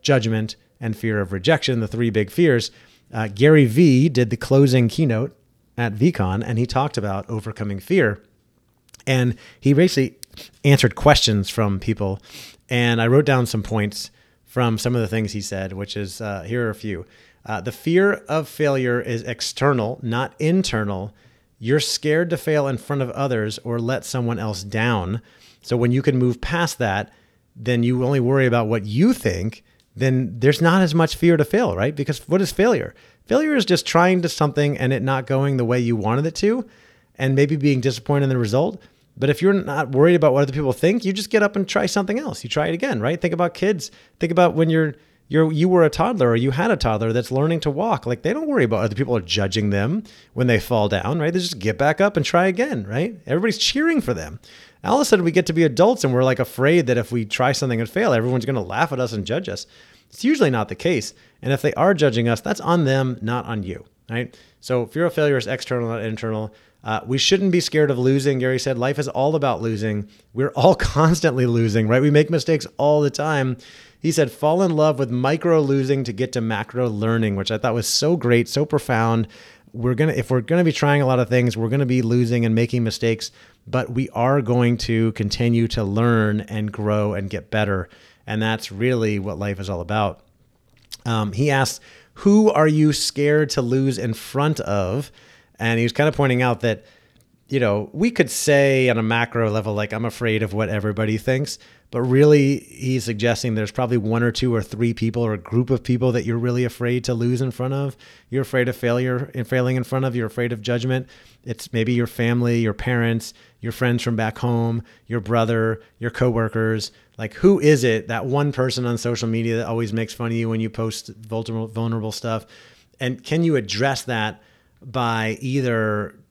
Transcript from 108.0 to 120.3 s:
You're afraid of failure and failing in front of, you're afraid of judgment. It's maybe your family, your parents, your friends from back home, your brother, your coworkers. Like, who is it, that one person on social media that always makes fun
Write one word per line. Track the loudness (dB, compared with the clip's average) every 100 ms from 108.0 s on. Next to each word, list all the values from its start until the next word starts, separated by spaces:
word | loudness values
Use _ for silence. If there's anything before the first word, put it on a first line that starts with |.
| -20 -20 _
You're | -6
afraid | -2 0 0
of |
failure | -2 -2 0 0 -4 -6
and | -8 -2
failing | 0 0 -2
in |
front | -2 -2
of, | -2 -2
you're | -4
afraid | -4 -4
of | -4
judgment. | -4 -4 0 -2 -4 -18 -20 _
It's | -12 -12 -6
maybe | -2 0
your | 0 -2
family, | -2 0 0 0 0
your | 0
parents, | -2 -2 0 0 -2 -6 -18 _ _
your | -10
friends | -4 -2 0
from | -2 -2
back | -4 -2
home, | -2 0 0 -4 -8 _ _
your | -8
brother, | -2 0 0 0 0 -4 -10 _
your | -8
coworkers. | -2 0 0 -2 -2 -2 -2 -6 _ _ -12
Like, | -12
who | 2 4 6
is | 4 4
it, | 4 0 -2
that | -6 -2
one | -2 -2
person | 0 -2 -2 -4
on | -2
social | -4 -4 -2
media | -2 -2 -2
that | -2
always | -4 -2
makes | -4 -6
fun | -6 -6